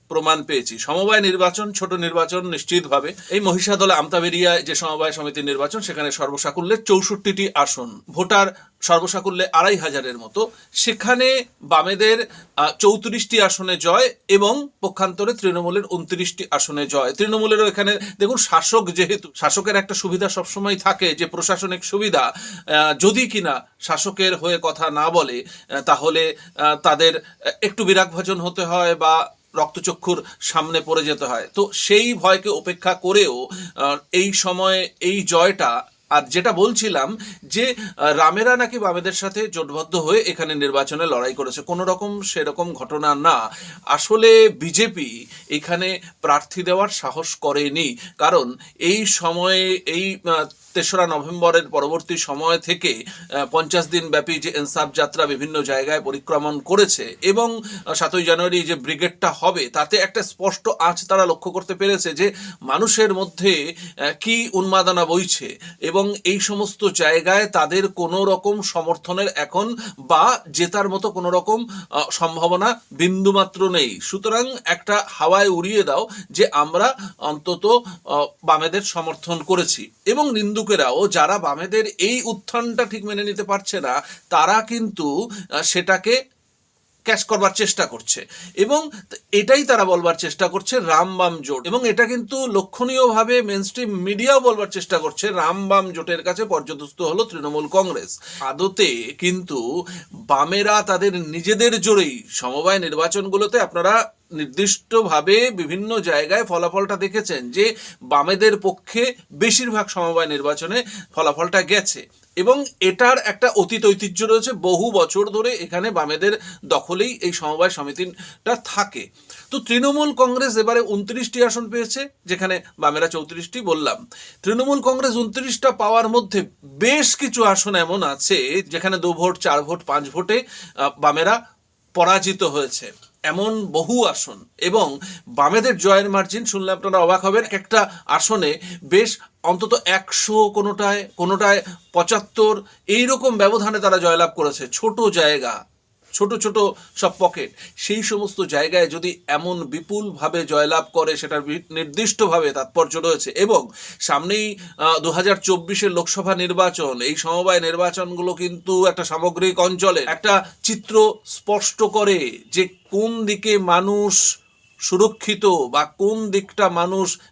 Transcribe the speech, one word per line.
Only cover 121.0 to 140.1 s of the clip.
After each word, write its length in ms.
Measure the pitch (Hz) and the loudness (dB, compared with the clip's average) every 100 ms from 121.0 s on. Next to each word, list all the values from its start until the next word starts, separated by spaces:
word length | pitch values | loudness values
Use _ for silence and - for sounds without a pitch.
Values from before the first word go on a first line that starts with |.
| 202 247 240 247 | -4 -6 -6 2
আসন 260 | 240 240 226 | 2 2 -6
পেয়েছে, 400 | 233 226 269 277 _ 175 | -6 -6 -6 -8 _ -8
যেখানে 360 | 180 185 185 - _ | -4 -2 -4 -6 _
বামেরা 280 | 156 151 165 | 0 2 0
চৌত্রিশটি 540 | 160 151 165 170 247 | -2 -10 -12 -10 -8
বললাম। 460 | 202 160 143 107 120 - - - | -2 0 0 -4 -10 -20 -20 -10
তৃণমূল 380 | 185 226 262 285 | -4 0 0 2
কংগ্রেস 300 | 240 254 262 | 2 0 0
ঊনত্রিশটা 600 | 233 233 262 262 - 269 | 0 -2 -4 -6 0 0
পাওয়ার 380 | - 240 226 226 | 2 2 4 4
মধ্যে 360 | 240 202 202 - _ 143 | 2 2 -4 -4 _ -20
বেশ 500 | 139 214 294 - - | -2 2 4 2 0
কিছু 280 | 277 240 | -2 2
আসন 320 | 226 190 202 190 | 4 4 2 0
এমন 280 | 165 190 | 0 0
আছে 580 | 160 139 - 185 131 170 | -2 -2 0 0 0 -2
যেখানে 360 | 190 160 185 185 | -4 -4 -2 -2
দু 160 | 175 | -2
ভোট, 240 | 165 175 180 | 0 0 0
চার 260 | - 147 | 0 0
ভোট, 200 | 147 170 - | 0 -8 -2
পাঁচ 240 | 143 143 | -2 -2
ভোটে, 340 | 131 180 226 247 - 175 - | -8 -2 -2 -2 -16 -18 -4
আহ, 140 | 139 - | -4 2
বামেরা 460 | 147 147 165 233 233 _ _ _ _ | 0 2 2 2 -2 _ _ _ _
পরাজিত 500 | - 170 190 190 190 | 2 4 6 4 -2
হয়েছে, 480 | 175 147 135 - 110 - - _ | -2 0 -4 -6 -12 -20 -20 _
এমন 420 | 156 165 208 220 196 | -4 -2 -2 -4 -2
বহু 380 | 147 160 247 | -2 0 2
আসন। 420 | 214 139 - 101 80 _ | 2 0 -8 -10 -20 _
এবং 420 | 175 214 170 139 - - - | 0 2 0 -2 -14 -18 -12
বামেদের 500 | 123 143 208 247 196 | 0 2 4 2 2
জয়ের 320 | 190 196 202 | 4 4 4
মার্জিন 360 | 196 185 202 233 | 0 -2 -4 -4
শুনলে 260 | 196 190 | -4 -4
আপনারা 260 | 185 196 185 | -4 0 4
অবাক 280 | 170 185 190 | 4 4 2
হবেন, 180 | 202 | 0
এক 100 | 220 | 0
একটা 380 | 196 196 220 196 - - | -6 0 0 0 -4 -2
আসনে 540 | 151 - 220 156 156 180 175 | 0 2 0 0 -4 -8 -18
বেশ 360 | 135 180 226 - - _ | 2 2 4 -2 -12 _
অন্তত 380 | 165 180 208 240 - | -2 -2 2 0 2
একশো, 640 | 190 185 | 0 0